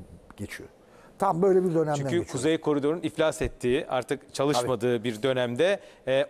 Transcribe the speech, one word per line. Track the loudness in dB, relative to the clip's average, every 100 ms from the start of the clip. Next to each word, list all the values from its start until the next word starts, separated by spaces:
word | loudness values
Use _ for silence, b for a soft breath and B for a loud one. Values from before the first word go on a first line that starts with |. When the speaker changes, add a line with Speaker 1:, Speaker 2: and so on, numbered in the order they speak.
| -16 -20 -20 -12
Speaker 1:
geçiyor. | -12 -12 -16 -20 B B B -4
Tam | -2 4
böyle | 4 4
bir | 4
dönemden | 2 0
Speaker 2:
Çünkü | 0 0
Speaker 1:
geçiyor. | -2 -2
Speaker 2:
Kuzey | -2 0 0
Koridor'un | 0 0 0 -2
iflas | -2 0 0 0
ettiği, | -4 -2 0 0 0
artık | -2 -2 -6 -6
çalışmadığı | -2 0 2 0 0 0 0
Speaker 1:
Tabii. |
Speaker 2:
bir | -2 -2
dönemde, | -2 0 -2 0 0 0 B B -2
e, | 0